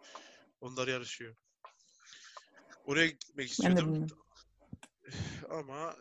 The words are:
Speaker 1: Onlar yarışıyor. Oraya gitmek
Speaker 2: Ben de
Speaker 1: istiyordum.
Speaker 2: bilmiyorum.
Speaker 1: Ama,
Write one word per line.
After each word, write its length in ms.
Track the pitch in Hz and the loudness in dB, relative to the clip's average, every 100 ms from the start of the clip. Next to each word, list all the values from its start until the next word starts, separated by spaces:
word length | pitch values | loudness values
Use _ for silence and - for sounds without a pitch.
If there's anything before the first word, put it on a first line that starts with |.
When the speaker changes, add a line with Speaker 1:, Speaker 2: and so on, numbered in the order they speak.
| - - - - - _ | -20 -18 -18 -20 -20 _
Speaker 1:
Onlar 280 | 123 131 127 | -6 0 0
yarışıyor. 460 | 127 120 - 117 113 _ _ - - _ _ - - - - - - - - | 0 -4 -10 -12 -14 _ _ -20 -20 _ _ -20 -20 -18 -20 -20 -20 -20 -10
Oraya 220 | 139 147 165 | 2 6 6
gitmek 300 | 147 - - | 4 -10 -8
Speaker 2:
Ben 80 | 127 | -4
de 40 | |
Speaker 1:
istiyordum. 440 | - 180 180 156 | 4 6 6 6
Speaker 2:
bilmiyorum. 240 | 156 160 - - - - _ - - - _ - - - - - | 2 -2 -6 -20 -20 -20 _ -18 -18 -18 _ -10 -6 -6 -6 -6
Speaker 1:
Ama, 440 | 160 135 143 165 - | -6 -4 -6 -6 -6